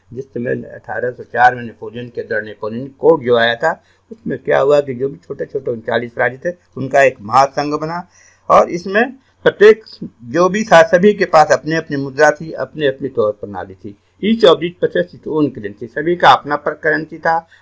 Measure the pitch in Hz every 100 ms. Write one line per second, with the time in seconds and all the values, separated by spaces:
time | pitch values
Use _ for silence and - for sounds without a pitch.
0 | _ 117 - 123 123 127 - - - 113
1 | 123 123 113 117 123 123 117 107 110 113
2 | 123 117 107 110 107 104 107 113 135 -
3 | 147 165 120 120 117 117 160 190 _ _
4 | - 226 - 139 - 143 139 147 135 120
5 | 135 160 - 131 165 139 135 117 117 117
6 | 120 - 120 131 175 175 _ - 131 139
7 | 135 - 104 127 - - 143 151 160 170
8 | 180 _ _ _ - 175 - 175 190 202
9 | 262 - _ _ 160 - 208 220 - -
10 | - _ 117 143 185 202 220 165 165 180
11 | 208 202 170 160 139 131 147 160 160 143
12 | 139 131 151 151 160 - 110 151 143 131
13 | 139 127 107 104 104 95 95 95 104 101
14 | _ _ 190 226 202 147 170 - 160 180
15 | 175 139 - 156 143 117 101 101 117 -
16 | 156 175 156 131 143 147 156 151 160 156
17 | 160 160 165 165 - _